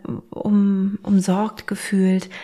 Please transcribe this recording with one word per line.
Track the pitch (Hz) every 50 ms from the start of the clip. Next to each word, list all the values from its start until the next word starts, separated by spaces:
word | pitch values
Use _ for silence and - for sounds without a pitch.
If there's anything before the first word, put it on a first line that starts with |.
| - - - - - -
um-, | - - - 208 208 202 202 202 196 190 190 196 196 - -
umsorgt | - 202 190 185 190 185 190 214 220 - - - -
gefühlt. | 202 196 - - 202 196 190 185 185 185 185 - - -